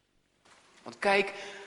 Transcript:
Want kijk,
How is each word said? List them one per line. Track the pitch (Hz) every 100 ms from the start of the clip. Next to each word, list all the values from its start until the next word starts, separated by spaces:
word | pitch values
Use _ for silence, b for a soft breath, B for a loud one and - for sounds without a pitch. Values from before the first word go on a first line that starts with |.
| _ _ _ _ _ _ _ _
Want | - -
kijk, | - 294 - - B B